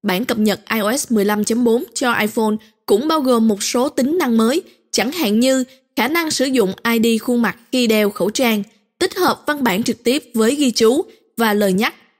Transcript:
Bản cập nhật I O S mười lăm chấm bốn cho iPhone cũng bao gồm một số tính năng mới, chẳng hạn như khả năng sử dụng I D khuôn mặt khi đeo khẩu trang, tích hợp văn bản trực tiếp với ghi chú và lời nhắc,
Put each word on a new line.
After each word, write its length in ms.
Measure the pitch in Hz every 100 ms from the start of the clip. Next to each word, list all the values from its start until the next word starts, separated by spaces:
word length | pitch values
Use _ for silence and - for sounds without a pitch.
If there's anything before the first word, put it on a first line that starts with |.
Bản 220 | 208 185
cập 140 | 254 226
nhật 220 | 214 190 -
I 40 | 220
O 180 | 202 269
S 160 | -
mười 120 | 220
lăm 200 | 202 208
chấm 200 | 208 233
bốn 200 | 240 233 339
cho 200 | - 254
iPhone 400 | 226 214 240 220 214 - _ -
cũng 220 | 208 302
bao 120 | 320
gồm 280 | 262 240 226
một 140 | 202
số 260 | - 247 277
tính 300 | - 254 339
năng 180 | 269 226
mới, 260 | 226 302 - _ _
chẳng 220 | - 214
hạn 280 | - 214 214
như 240 | 254 262 247 - _ -
khả 120 | 233
năng 220 | 339 320
sử 140 | -
dụng 280 | 262 262 190 190 233 233
I 160 | 226 220
D 40 |
khuôn 200 | - 240
mặt 140 | 226 - _
khi 140 | 254 240
đeo 240 | 220 208
khẩu 200 | - 196
trang, 320 | 214 247 214 202 _ _ _
tích 180 | 370 381
hợp 260 | 339 - -
văn 180 | 294
bản 180 | 240 185
trực 220 | 247 220
tiếp 200 | - 277 -
với 200 | 220 220
ghi 160 | 285 277
chú 340 | 214 220 277 403 - _ -
và 180 | 226
lời 180 | 208 202
nhắc, 220 | 185 247 - _ _